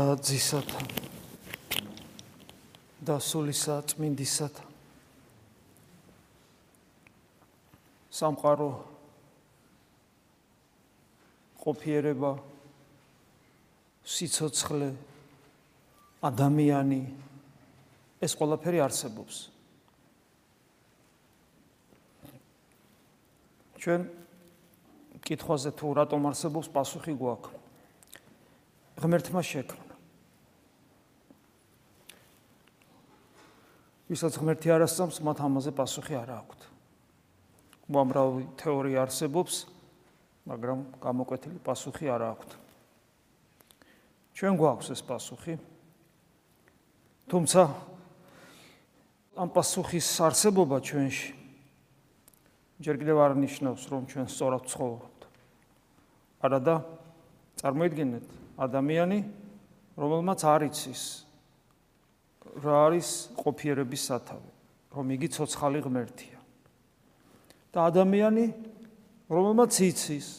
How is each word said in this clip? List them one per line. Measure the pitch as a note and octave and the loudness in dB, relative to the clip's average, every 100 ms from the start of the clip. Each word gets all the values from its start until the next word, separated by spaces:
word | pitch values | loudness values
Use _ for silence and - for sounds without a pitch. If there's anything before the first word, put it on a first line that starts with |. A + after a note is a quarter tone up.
| C#3 C3+ | 4 2
ძისათა | - C3+ - D3 - - C3 - - - - - - - - - - - - - - - - - - - - - D3+ | 0 0 0 -2 -4 -8 -6 -8 -10 -16 -18 -20 -16 -16 -6 -6 -6 -16 -20 -20 -20 -20 -20 -20 -20 -20 -20 -12 -2
და | C#3+ | -2
სულისა | - D#3+ D3 C3+ - D3 D3 | 0 -2 -2 -2 -2 -2 -4
წმინდისათა. | - D#3 C3+ C3+ - D3 - - - - - - - - - - - - - - - - - - _ _ _ _ _ _ _ - _ _ _ _ _ _ - _ _ _ | -4 -2 -2 -2 -2 -2 -8 -20 -20 -20 -20 -20 -20 -20 -20 -20 -20 -20 -20 -20 -20 -20 -20 -20 _ _ _ _ _ _ _ -20 _ _ _ _ _ _ -20 _ _ _
სამყარო, | - D#3 C#3 D3 D3 D3 A#2+ - - - - - _ _ _ _ _ _ _ _ _ _ _ _ _ _ _ _ _ _ _ _ _ _ - | -2 0 2 4 4 2 -4 -12 -20 -20 -20 -20 _ _ _ _ _ _ _ _ _ _ _ _ _ _ _ _ _ _ _ _ _ _ -10
ყოფიერება, | D#3+ D3 D#3 D3 D3 C3 C#3 C3+ - - - - - _ _ _ _ _ _ _ _ _ _ _ - | -6 -4 -2 0 0 0 -2 -2 -8 -20 -20 -20 -20 _ _ _ _ _ _ _ _ _ _ _ -10
სიცოცხლე, | - E3 - D#3 - - D3+ C#3 C3 - - - - - _ _ _ _ _ - - D3+ | -6 -2 -2 -2 -2 -2 -2 -2 -6 -14 -20 -20 -20 -20 _ _ _ _ _ -20 -6 -4
ადამიანი, | A#2 C#3 D3+ D3 C#3+ C#3 C3+ C3 - - - - - - - - _ _ - | 2 4 6 6 4 2 0 -2 -12 -18 -20 -20 -20 -20 -20 -20 _ _ -6
ეს | F3 | -4
ყველაფერი | - D3+ D3+ E3 F3 | 0 0 2 0 2
არსებობს. | C3+ - B2+ G#2+ - - - _ _ _ _ _ _ _ _ _ _ _ _ _ _ _ _ _ _ _ _ _ _ _ _ _ _ _ - - _ _ _ _ _ _ _ _ _ _ _ _ _ - | 2 0 -6 -10 -14 -14 -16 _ _ _ _ _ _ _ _ _ _ _ _ _ _ _ _ _ _ _ _ _ _ _ _ _ _ _ -20 -20 _ _ _ _ _ _ _ _ _ _ _ _ _ -10
ჩვენ | F3+ F3 F3 - - - - _ _ _ _ - - - | 0 0 0 -12 -20 -20 -20 _ _ _ _ -20 -20 -18
კითხვაზე, | - D3+ - D3+ C#3+ | -8 -8 -2 -2 -2
თუ | - D3 | -6 -2
რატომ | C#3+ D3 D3 C#3+ | 2 2 2 0
არსებობს, | B2+ E3 D3+ D3 | -2 -4 -4 -2
პასუხი | C#3 C3 E3 E3 | -2 -2 -6 -8
გვაქვს. | C3+ B2+ A2+ - - - - - _ - - _ _ _ _ _ _ _ - | -4 -4 -4 -8 -18 -20 -20 -20 _ -20 -20 _ _ _ _ _ _ _ -4
ღმერთმა | E3 E3+ E3 F3+ | 2 2 2 -4
შექმნა. | - C#3+ - - - - - _ _ _ _ _ _ _ _ _ _ _ _ - _ _ _ _ _ _ _ - _ _ _ _ _ _ _ _ _ _ _ _ - - - _ _ _ - | -4 -6 -8 -12 -18 -20 -20 _ _ _ _ _ _ _ _ _ _ _ _ -20 _ _ _ _ _ _ _ -20 _ _ _ _ _ _ _ _ _ _ _ _ -20 -20 -20 _ _ _ -10
ვისაც | F3 D#3+ C3 | -2 -2 0
ღმერთი | D#3 D#3 E3 | 0 0 4
არ | D#3+ | 6
ასწამს, | D#3+ - F3+ - | 6 2 -2 -2
მათ | D#3 C#3 | -4 -2
ამაზე | C#3+ C3+ C#3 | 0 0 -2
პასუხი | C3+ B2+ - - C#3 | -2 -4 -4 -6 -8
არ | A#2 A2+ | -8 -12
აქვთ. | - - - - _ _ _ _ _ _ _ _ _ - - | -16 -20 -20 -20 _ _ _ _ _ _ _ _ _ -20 -2
უამრავი | C#3+ C3 C#3 C3 C3 B2+ - | 2 4 4 2 2 -6 -8
თეორია | D#3+ C#3 C#3 C3 | -2 -2 0 0
არსებობს, | C3 - D3+ D#3+ F3 - - - - _ _ _ _ _ - | 0 0 -2 0 -2 -4 -8 -20 -20 _ _ _ _ _ -12
მაგრამ | B2 A#2+ C3 C3+ - | -8 -4 -4 -6 -8
გამოკვეთილი | B2+ B2 B2 C3 D3+ F3 | -4 -2 -2 -6 -8 -10
პასუხი | - B2 D3 - D3 | -6 -6 -6 -6 -2
არ | A#2+ | -2
აქვთ. | A2+ G#2+ - - - - _ _ _ _ _ _ _ _ _ - - _ _ _ _ - | -2 -6 -14 -20 -20 -20 _ _ _ _ _ _ _ _ _ -20 -20 _ _ _ _ -2
ჩვენ | G3 F3+ | 2 6
გვაქვს | D#3 A#2 - | 4 4 -4
ეს | B2+ | -10
პასუხი. | - A#2+ - A#2+ E3+ E3 - - _ _ _ _ _ _ _ _ _ _ _ _ _ _ - | -8 -8 -8 -12 -10 -10 -12 -20 _ _ _ _ _ _ _ _ _ _ _ _ _ _ -2
თუმცა | F3+ D#3+ F3+ D#3+ C3 - - - - - - - - - - _ _ _ _ _ - | 0 4 6 6 4 -12 -20 -20 -20 -20 -20 -20 -20 -20 -20 _ _ _ _ _ -6
ამ | F3 | 0
პასუხის | F3+ D#3 F#3+ D#3+ E3+ - - | 2 2 0 -2 -2 -2 4
არსებობა | E3 - G#3 F#3+ D#3 C3+ | 4 6 4 6 4 4
ჩვენში | - D3 C3+ - - - - - - _ _ _ _ _ - _ _ _ _ _ | 0 0 0 -2 -8 -12 -20 -20 -20 _ _ _ _ _ -20 _ _ _ _ _
ჯერ | D#3 C#3+ | -4 -2
კიდევ | D3+ D3+ | 2 6
არ | C#3+ C#3 | 6 6
ნიშნავს, | C#3 - C3+ A#2 - | 0 0 -4 -4 -6
რომ | C#3 C3 | -6 -6
ჩვენ | C#3 B2+ | -6 -8
სწორად | - C#3 B2+ - | -2 0 -2 -4
ცხოვრობთ. | - B2+ A2+ - - - _ _ _ _ _ _ _ _ _ _ - | -6 -4 -6 -14 -20 -20 _ _ _ _ _ _ _ _ _ _ -2
არადა, | C#3 C3+ B2+ D#3+ - - - - - - _ - | 0 2 2 0 -2 -16 -20 -20 -20 -20 _ -6
წარმოიდგინეთ, | C3+ C3+ F3 D#3 C#3 A#2 - - - - | -2 0 0 0 -4 -4 -10 -20 -20 -6
ადამიანი, | C3 C3+ C#3+ D#3+ F3 G3+ G3+ - - - - - _ - | -2 0 0 2 2 0 -2 -10 -20 -20 -20 -20 _ -6
რომელმაც | D3 E3 F3+ F#3+ | -2 0 0 2
არ | D#3 D#3 D3 | 4 4 4
იცის, | - C3 B2 - - - - _ _ _ _ _ _ _ _ _ _ - - | -4 -10 -10 -10 -12 -18 -20 _ _ _ _ _ _ _ _ _ _ -18 -6
რა | C#3+ D3 D3+ | 4 6 8
არის | F3 E3 - - - | 6 0 -6 -8 -4
ყოფიერების | - - D3+ C3+ B2+ C#3 | -2 -2 -2 0 -2 -4
სათავე, | - A#2+ - A2+ A#2+ - _ _ _ | -2 -4 -4 -16 -16 -20 _ _ _
რომ | C#3+ C3 | -8 -4
იგი | C3 D3+ | -2 -2
ცოცხალი | B2+ C#3+ - D3 D3 C3+ | -2 -4 0 0 0 0
ღმერთია. | B2+ A2+ - - - - _ _ _ _ _ _ _ _ - _ - _ | -2 -4 -10 -20 -20 -20 _ _ _ _ _ _ _ _ -20 _ -20 _
და | F3+ E3 | 2 4
ადამიანი, | F3 F#3+ G3+ G#3+ A3 A#3 - - - - - - - - | 6 6 6 6 4 2 -2 -14 -18 -20 -20 -20 -20 -2
რომელმაც | E3 G3 A3 A#3+ | 2 6 6 6
იცის, | A#3 F#3 C#3 - D3 - | 6 4 4 -4 -6 -8